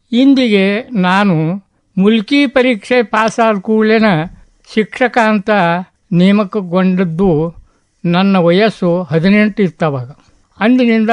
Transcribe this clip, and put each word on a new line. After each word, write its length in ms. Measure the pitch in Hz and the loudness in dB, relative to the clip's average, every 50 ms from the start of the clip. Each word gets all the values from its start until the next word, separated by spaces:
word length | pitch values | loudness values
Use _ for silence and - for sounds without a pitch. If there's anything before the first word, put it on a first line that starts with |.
| _ _ | _ _
ಇಂದಿಗೆ 800 | 233 240 269 277 277 262 254 226 208 196 190 196 202 220 254 - | 0 2 4 4 4 2 2 2 2 0 0 0 -2 -4 -6 -6
ನಾನು 720 | 247 190 185 180 185 196 208 202 170 156 160 160 185 202 - _ _ _ _ _ _ | -4 -2 0 0 2 2 2 2 0 0 -2 -4 -4 -8 -10 _ _ _ _ _ _
ಮುಲ್ಕಿ 480 | 185 190 208 226 226 208 - 285 285 285 | -2 0 2 0 0 -2 0 0 0 0
ಪರೀಕ್ಷೆ 580 | 247 - 262 247 262 240 196 - - 247 247 220 | 0 0 0 0 0 -2 -4 -4 -2 -2 -2 0
ಪಾಸಾದ 560 | - 226 214 226 220 - - 226 220 214 190 | 0 -2 -2 -2 -2 -2 0 0 0 0 -2
ಕೂಡಲೇನ 460 | - 220 220 220 214 214 220 220 220 214 175 151 160 185 - - - _ _ _ _ - - | -2 -2 0 0 2 2 2 2 2 2 0 0 -2 -6 -12 -18 -20 _ _ _ _ -6 -4
ಶಿಕ್ಷಕ 440 | 220 208 - - - 254 233 - 247 220 | -4 -4 -4 -4 -4 -4 -2 0 0 0
ಅಂತ 220 | 214 214 208 - 226 214 202 175 170 170 180 185 - _ _ _ _ | 2 0 0 -2 -2 0 0 0 0 -2 -4 -6 -10 _ _ _ _
ನೇಮಕಗೊಂಡದ್ದು. 1400 | 180 175 180 196 202 214 208 185 - 214 185 170 170 185 185 185 185 180 190 170 160 165 202 190 156 147 160 170 - - - _ _ _ _ _ _ _ - | 0 2 4 4 2 2 0 -2 -6 -8 -6 -4 -2 0 0 0 0 0 -2 -2 -2 -2 0 0 0 0 -2 -4 -8 -12 -20 _ _ _ _ _ _ _ -4
ನನ್ನ 320 | 175 175 180 190 196 196 | -2 0 0 2 2 2
ವಯಸ್ಸು 680 | 185 170 170 175 190 220 214 - - 185 175 170 180 180 | 2 2 2 2 2 2 0 -2 -2 -2 -2 -2 -2 -4
ಹದಿನೆಂಟು 600 | - 156 165 160 196 208 208 214 214 196 - 196 | -4 -2 0 2 2 2 2 2 0 0 -2 -2
ಇತ್ತವಾಗ. 480 | 165 - - 175 156 139 127 120 127 - - _ _ _ _ _ _ _ - | -2 -2 -4 -4 -4 -4 -6 -8 -12 -16 -20 _ _ _ _ _ _ _ -2
ಅಂದಿನಿಂದ 500 | 196 233 254 254 247 233 226 226 220 226 | 0 0 2 2 2 2 0 0 0 0